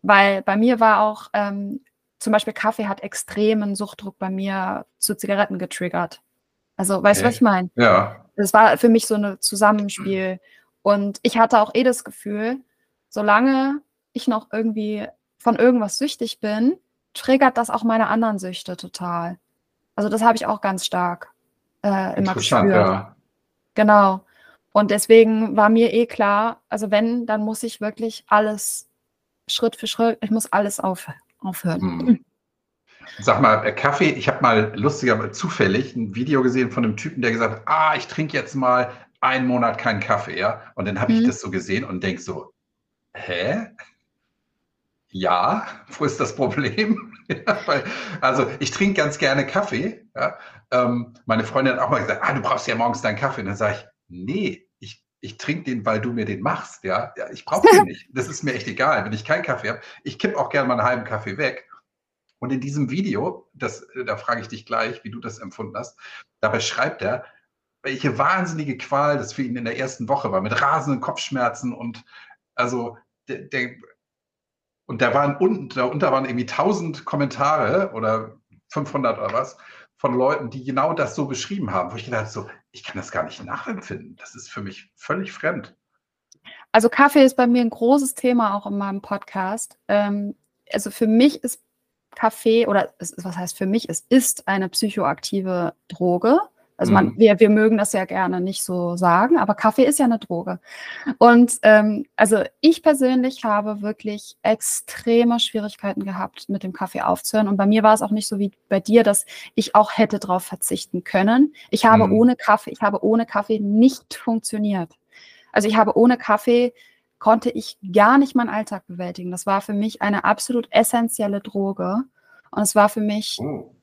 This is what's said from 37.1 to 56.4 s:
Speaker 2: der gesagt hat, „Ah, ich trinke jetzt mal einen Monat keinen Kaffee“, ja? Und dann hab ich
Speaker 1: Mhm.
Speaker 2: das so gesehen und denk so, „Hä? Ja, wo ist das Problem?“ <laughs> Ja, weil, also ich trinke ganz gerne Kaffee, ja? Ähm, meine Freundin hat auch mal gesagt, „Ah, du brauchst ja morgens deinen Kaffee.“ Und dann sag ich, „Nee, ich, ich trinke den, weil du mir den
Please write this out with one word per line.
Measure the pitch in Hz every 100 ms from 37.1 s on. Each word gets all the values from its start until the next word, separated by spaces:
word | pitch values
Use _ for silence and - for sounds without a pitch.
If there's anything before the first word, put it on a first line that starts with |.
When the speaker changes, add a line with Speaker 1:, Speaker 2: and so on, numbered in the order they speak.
| 135
Speaker 2:
der | 120
gesagt | 113 113
hat, | 107 -
„Ah, | 156 156 151
ich | -
trinke | - 156 143
jetzt | 110
mal | 135 127 123 123 - - _
einen | 131 131 127
Monat | 123 117 107
keinen | 120 104
Kaffee“, | - 101 - 85
ja? | 101 - -
Und | - 95
dann | 101
hab | 123
ich | 226
Speaker 1:
Mhm. | 240
Speaker 2:
das | 247
so | 101
gesehen | 92 87 95
und | - 92
denk | 95 85
so, | - - - _ _ _ _ _ _
„Hä? | - - 87 101 196 226 - - _ _ _ _ _ _ _ _ _ _ _ _
Ja, | 95 90 87 110 214 - - -
wo | -
ist | 143 -
das | 120 -
Problem?“ | 135 - 135 - 214 226 - -
<laughs> | -
Ja, | - - 208 -
weil, | 143 202 - - 180
also | 131 139 127 -
ich | 135
trinke | - 202 190
ganz | 143 -
gerne | 139 139 135
Kaffee, | 190 208 113 190 - _
ja? | - 127 - - - _
Ähm, | 127 120 120 117 - -
meine | 113
Freundin | 110 - 135
hat | 123
auch | 127
mal | 131
gesagt, | 104 -
„Ah, | -
du | 135
brauchst | 120 - -
ja | 113
morgens | 117 117
deinen | 113 104
Kaffee.“ | 135 127
Und | 98
dann | 101
sag | 104 104
ich, | - _ _
„Nee, | 90 95 190 190 - _ _
ich, | 107 - _ _
ich | - -
trinke | - 160
den, | 135 123
weil | 104 110
du | 120
mir | 117
den | 104 92